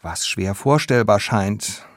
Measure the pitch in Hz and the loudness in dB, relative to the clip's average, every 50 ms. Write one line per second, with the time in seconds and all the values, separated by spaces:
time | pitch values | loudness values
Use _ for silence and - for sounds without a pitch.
0 | - 82 85 - - - - - 92 95 98 - - 135 143 156 151 - 131 120 | -12 -10 -8 -6 -6 -6 -4 -2 -2 -4 -4 -2 0 2 2 2 2 2 2 2
1 | 113 104 107 101 - - - 107 95 101 104 107 - - - - - - _ | 4 4 4 2 2 0 0 0 0 0 -2 -4 -6 -8 -10 -10 -14 -20 _